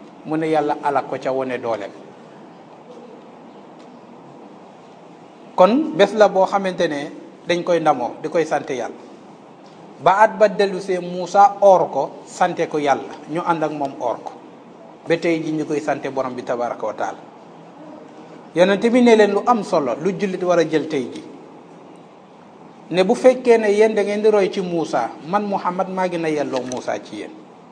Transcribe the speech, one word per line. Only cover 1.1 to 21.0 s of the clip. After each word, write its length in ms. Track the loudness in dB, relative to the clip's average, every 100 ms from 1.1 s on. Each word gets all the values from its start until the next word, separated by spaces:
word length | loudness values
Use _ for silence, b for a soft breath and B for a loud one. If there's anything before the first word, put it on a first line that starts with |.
| -6
ca 80 | -4
wone 260 | -4 -4 -4
doole. 260 | -4 -6 -6 -14 -20 -20 -20 -20 -20 -20 -20 -20 -20 -20 -20 -20 -20 -20 -20 -20 -20 -20 -20 -20 -20 -20 -20 -20 -20 -20 -20 -20 -20 -20 -20 -20 -20 -20 -6
Kon 380 | 2 4 4 0 2
bés 180 | 2 4
la 120 | 4
boo 180 | 4 0
xamante 420 | 0 -4 -2 -2
ne 220 | -4 -10 -14 -20 -10 -4
dañ 160 | -4
koy 160 | 0 0
ndamoo, 360 | 2 0 -2 -8
di 60 | -4
koy 160 | -2
sant 240 | -2 -2 -4
Yàlla. 420 | -8 -8 -12 -20 -20 -20 -20 -20 -20 -20 -20 -20 -2
Ba 200 | 2 4 4
at 120 | 6
ba 100 | 2
dellu 320 | 4 -2 -2
see 180 | -4 -4
Muusa 580 | -6 -8 0 4 4 6
oor 300 | 6 6 4
ko, 200 | -2 -6 -8 -12
sante 400 | -2 -2 0 -4
ko 100 | -2
Yàlla, 500 | 0 0 -2 -14 -10
ñu 100 | -4
ànd 180 | -2 -2
ak 100 | -2
moom 200 | -4 -8 -6
oor 180 | -6 -6
ko. 80 | -10 -18 -20 -20 -20 -20 -20 -12 -4
Ba 80 | -2
tey 260 | 0 -2
ji 100 | -2
ñu 120 | -4 -4
koy 140 | -4
sante 280 | -4 -4 -4
Borom 240 | -6 -6
bi 80 | -6
tabaraka 440 | -6 -4 -4 -6 -8
wa 80 |
taala. 240 | -6 -8 -8 -16 -20 -20 -20 -20 -20 -20 -20 -20 -20 -20 -20 -6
Yonent 260 | 2 4 4 2
bi 120 | 4
ne 120 | 6 8
leen 160 | 6
lu 80 | 4 2
am 160 | 0
solo, 320 | 0 -2 0 -2
lu 100 | -4 -2
jullit 240 | -4 -2
war 160 | 0 2
a 60 | 2
jël 200 | 0 -2
tey 200 | -4